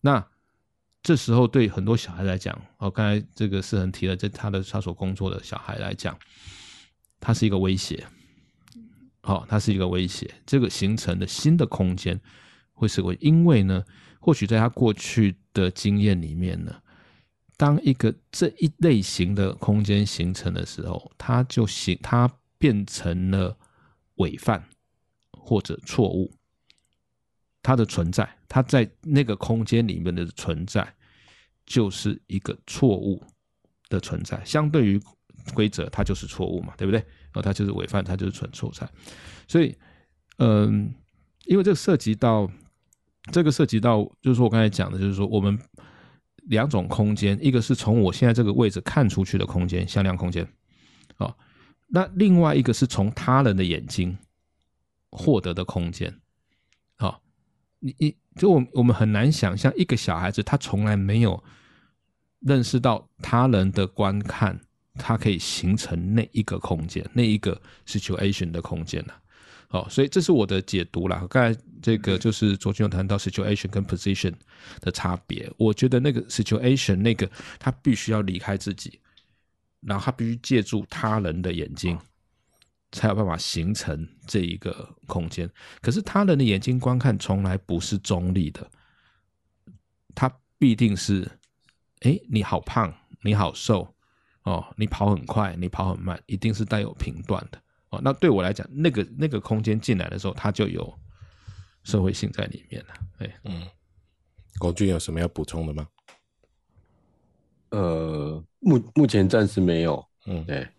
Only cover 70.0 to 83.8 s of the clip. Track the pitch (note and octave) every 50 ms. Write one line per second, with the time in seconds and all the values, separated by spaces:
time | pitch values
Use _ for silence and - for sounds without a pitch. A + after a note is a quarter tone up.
70 | - C#3+ - G3 E3+ - F3+ C3+ G#2 F#2+ G2+ F#2+ F#2+ - - F#2+ E2+ - - F2
71 | E2+ F#2 F2 E2+ F2+ - - - B2 A#2 A2+ A2+ _ - - - - - A2+ G#2+
72 | G#2 - F#2+ F2+ - A#2 G#2 - - G#2 G2 G2 - G2+ G2+ - A2 G#2 G#2+ F#2
73 | F#2 G2 G2+ G2+ - G2 G2 - G2 G#2 G#2 G2+ - F#2+ G2+ G2+ G2 - - F2
74 | - G2 G2 - - F#2+ E2+ - _ _ _ _ - - - - - F#2 F2+ -
75 | - F#2 F2+ F2+ _ _ - - - - - _ A2 A2 G#2 - - C3 B2+ A#2+
76 | B2+ D3 C3 A#2 - - - - G#2+ - A2 A2 B2 B2 C3+ C3 - - G2 F2+
77 | G2+ A#2 A2+ - G#2 F#2+ - - - - - - - C3+ B2+ - _ C#3+ B2 G#2
78 | - - A2+ G#2+ G#2 F#2+ F#2 F2 - - G2+ G2 - G2+ G2 - - - - _
79 | _ _ _ _ _ _ _ _ _ _ _ _ _ _ _ _ - G#2+ G2+ G2
80 | G2+ - C3 - A#2 A#2 A#2 A#2 - - C3+ A#2+ G2+ - - G#2+ G#2 - - -
81 | - A2 G#2+ A2 G2+ F2 D#2 F2 F2+ F2+ F2 E2+ D2+ C#2+ C#2 - - F#2 E2+ E2
82 | - _ _ _ _ _ _ _ _ _ _ _ _ _ _ _ _ _ - -
83 | - A2 G2 G#2 G#2+ F#2+ E2 E2+ - - - F2 E2 F2+ G#2+ -